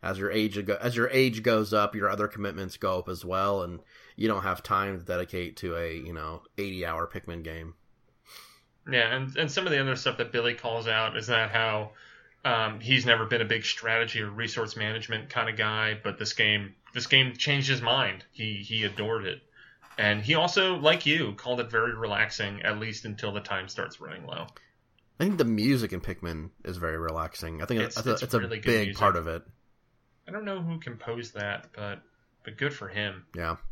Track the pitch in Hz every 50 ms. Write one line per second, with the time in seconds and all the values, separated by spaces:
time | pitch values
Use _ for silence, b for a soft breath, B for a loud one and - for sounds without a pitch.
0 | - 85 95 95 98 101 98 110 110 107 98 101 101 92 101 95 - 123 120 113
1 | 117 127 135 131 131 131 113 110 110 120 113 110 110 98 107 107 104 101 - 107
2 | 101 98 98 104 104 104 - 107 101 98 85 82 98 92 - - - 95 92 92
3 | 92 - 92 85 90 87 92 95 98 101 101 98 90 87 87 82 - B B B
4 | B B B B 107 110 107 95 92 95 92 - - - 107 95 98 98 95 90
5 | 87 87 92 87 90 - - 92 90 82 - - - 90 82 85 85 82 80 82
6 | 67 82 85 80 76 78 80 78 - - _ - 101 98 95 92 87 82 82 80
7 | 85 85 - 98 - - 85 85 80 80 80 82 82 80 82 _ _ _ _ _
8 | _ _ _ _ B B B B B B B B B B _ _ _ - 131 123
9 | 113 113 123 131 135 135 - 135 160 143 - 190 185 180 151 139 135 135 127 -
10 | - 131 123 - 120 120 - 120 117 120 117 117 - 117 113 117 113 113 110 110
11 | 110 110 - 113 107 107 120 113 110 104 104 113 113 113 107 107 107 107 B B
12 | B B B B B B B B - 135 120 113 110 107 107 107 107 120 135 127
13 | 117 120 117 110 113 104 120 117 110 107 113 113 104 - - - - 113 113 113
14 | 117 113 - 117 107 101 101 107 117 113 - 120 113 104 - 113 107 107 110 113
15 | 110 - 113 110 110 - - 123 113 113 107 110 107 107 107 110 110 107 107 107
16 | - 107 - - 107 101 - - 110 107 104 104 101 98 - _ _ - - 123
17 | 113 - 139 135 131 127 123 - - 147 143 139 135 139 135 117 117 117 123 135
18 | 127 101 92 - - _ _ - 113 107 104 101 101 104 113 110 107 101 95 -
19 | 104 107 113 110 98 92 - - _ _ B B B B B B B B - -
20 | 107 104 104 107 107 117 160 156 165 175 - 202 190 185 185 160 139 156 165 160
21 | - 147 151 170 147 110 101 - - 123 123 120 117 110 117 113 113 120 113 110
22 | 113 107 101 104 107 104 - - 107 98 98 101 - 107 107 107 110 113 107 -
23 | - 110 104 104 - 104 98 104 101 - 101 95 92 95 - - 90 85 - -
24 | 76 78 78 90 - - - 82 82 - - - - _ _ _ _ _ _ _
25 | _ _ _ _ 165 196 202 165 139 117 113 107 104 131 143 127 113 98 - 90
26 | - - 92 - - 85 82 78 78 85 _ _ - - 90 85 85 80 80 80
27 | 82 80 80 80 80 80 - - - 80 82 78 82 - 120 113 107 117 - -
28 | 113 123 110 - - 123 - 117 101 - 113 107 104 127 120 107 104 101 101 -
29 | 107 101 92 85 80 82 82 85 - - - _ _ _ _ _ _ _ _ _
30 | _ _ _ _ _ - 185 208 214 202 196 185 170 165 165 160 160 127 117 110
31 | - - 117 120 117 107 - 104 104 101 101 - - - - - 104 101 101 -
32 | - _ _ _ _ _ _ _ _ 113 107 - 135 143 143 - 104 95 90 104
33 | 104 101 95 92 85 _ - 87 85 82 82 - - -